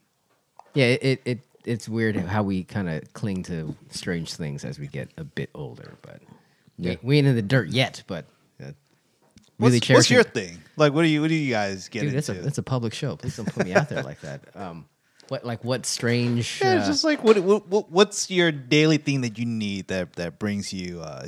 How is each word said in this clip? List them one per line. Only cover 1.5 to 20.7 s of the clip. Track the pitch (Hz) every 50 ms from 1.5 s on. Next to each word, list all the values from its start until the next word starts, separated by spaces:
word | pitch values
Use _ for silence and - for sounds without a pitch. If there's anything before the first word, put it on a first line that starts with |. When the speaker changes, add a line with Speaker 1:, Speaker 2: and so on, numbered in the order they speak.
| _ _ -
Speaker 1:
it's | 101 117 107 - -
weird | 110 113 113 110 104
how | 101 90 85 104 107 104
we | 98 98 92
kinda | 87 - - 104 95 85 80 76 - - -
cling | - - 107 95 90 87
to | - 87 80 80 76 73 - - -
strange | - - - 101 87 85 80 - -
things | - 85 73 71 73 -
as | - 73 -
we | 73
get | 69 - 69 65 - -
a | - 80
bit | 69 - - 69 -
older. | - - 73 62 60 - - - - -
But | - - - - _ - - _ _ _ _ _ _ _ _ -
Speaker 2:
Yeah. | 87 87 87 -
Speaker 1:
we, | - 123
we | 143 147
ain't | 139
in | 139 127
the | 117
dirt | 101 101 131 131 104 80
yet, | 98 127 131 98 - - -
but, | - 95 80 76 _ _ _ _ _ _ -
uh, | 135
really | 139 - _ _ _ _ _ _ _ _ _ _ _ _ - _ _ _
Speaker 3:
What's, | - 113 127 123
what's | 120 -
Speaker 1:
cherisking | - 131 123 123 - 120
Speaker 3:
your | 254
thing? | 214 - - 113 95 87 85 85 - _ -
Like, | 151 151 147
what | 135 156
do | 170 160
you, | 151 151
what | 151 160
do | 160
you | 160 147 135
guys | 117 107 104 98 98 92 90 -
get | - 117
Speaker 1:
Dude, | 139 147 127
that's | 139 156 -
a, |
Speaker 3:
into? | 101 90 87
Speaker 1:
that's | 143 143 -
a |
public | - - 131 127 117 113 -
show. | - - 131 98
Please | - - 123 -
don't | - 110 -
put | - 220 -
me | - -
out | 202 151 -
there | - - 127
like | 127 73 -
that. | - 76 69 - - -
Speaker 3:
<laughs> | -
Speaker 1:
Um, | 90 101 87 82 82 73 _ _ _ _ _ _ _ _ -
what, | 135 123 -
like, | 120 117 110 -
what | 120 127 120 -
strange, | - - - - 117 120 120 120 120 120 120 110 - - -
Speaker 3:
Yeah, | 392 381 370 330
Speaker 1:
uh, | -
Speaker 3:
just | - 294 277
like, | 302 311 302 285 -
what, | 220 220 202
what, | 170 190 208 208 -
what, | 165 190 214 202 -
what's | 156 185 208 202 - - - -
your | 190 180 175 170
daily | 151 143 127 123 147 151 156 156 156 147
thing | 147 143 139 135
that | 123 120 104 113
you | 120
need | 120 117 110 107 101 98 95 90 -
that, | 95 92 90 82
that | - - 87 85 - -
brings | 107 104 104 101 98 -